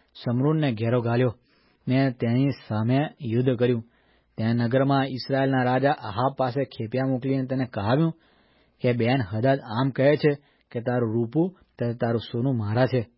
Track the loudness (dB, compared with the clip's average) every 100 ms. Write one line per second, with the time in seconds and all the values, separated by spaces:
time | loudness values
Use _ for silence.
0 | _ -8 -4 0 0 2 0 -2 0 0
1 | 0 2 0 -2 _ _ _ _ -2 0
2 | 0 0 0 2 0 -2 -6 -2 0 0
3 | 0 -6 -2 0 0 2 2 0 -4 _
4 | _ _ _ -4 0 0 2 2 2 2
5 | 0 -6 -2 0 2 2 2 2 2 0
6 | -4 -2 -2 0 -2 -2 -6 -6 -6 -2
7 | -2 -2 -2 -2 -2 -4 -4 -4 0 2
8 | 0 -2 _ _ _ _ _ _ -2 0
9 | 0 0 -2 0 0 0 -2 -2 -2 2
10 | 2 4 2 0 _ _ _ -6 -2 0
11 | 0 0 0 0 -2 -4 _ -6 -4 -2
12 | -2 -2 -2 -2 0 0 0 2 2 2
13 | -2